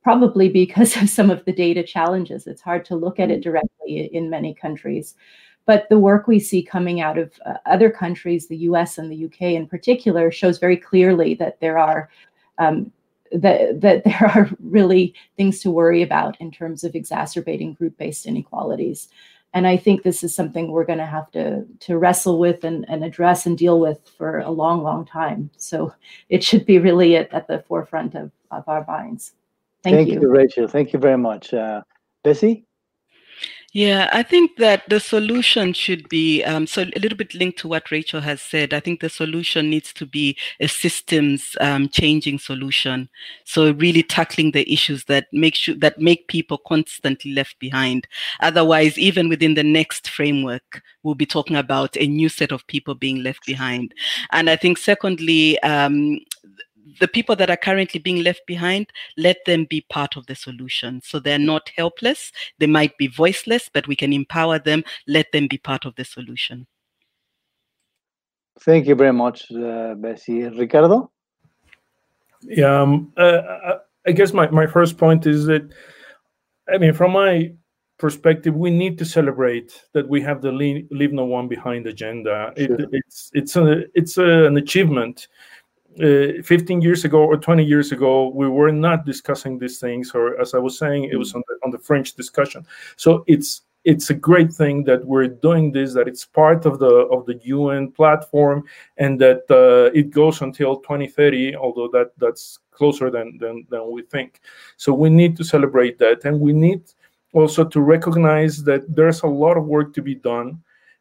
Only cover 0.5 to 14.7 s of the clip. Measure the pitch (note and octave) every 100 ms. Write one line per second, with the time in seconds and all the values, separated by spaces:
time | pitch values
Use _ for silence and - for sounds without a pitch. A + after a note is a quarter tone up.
0.5 | F#3 F3+ G3+ A#3 A#3 G3+ - G3 F3 -
1.5 | F#3 F3 F3 E3+ F3 E3+ F#3 E3+ C3+ -
2.5 | - - F3 - E3 F3 - F3 D3+ E3+
3.5 | D#3 - _ - D3+ D#3 E3 D#3+ D#3+ D#3
4.5 | - D#3 D3 C#3 D3 D3 - _ _ _
5.5 | _ - G#3 G#3 G#3+ G3 G#3 A3 G#3 -
6.5 | F#3 E3+ F3+ F3+ F3 D#3 D#3+ E3 _ -
7.5 | - - F#3 A3 A3 F3 F3 F3 E3+ E3
8.5 | D#3+ E3+ E3+ E3+ - D#3+ D#3 D#3+ - F3+
9.5 | E3 D3+ F3 - B3 A3 E3+ E3 E3 F#3
10.5 | F3 F3+ F3+ - F#3 F3+ F3 D#3+ D#3+ D#3+
11.5 | - D#3+ D#3+ D#3 D#3 D3+ _ _ _ _
12.5 | - D#3+ D#3+ G#3 _ _ _ _ E3+ G3
13.5 | - - D3 G3+ E3+ G#3 - G#3+ A3 G3+
14.5 | - D#3+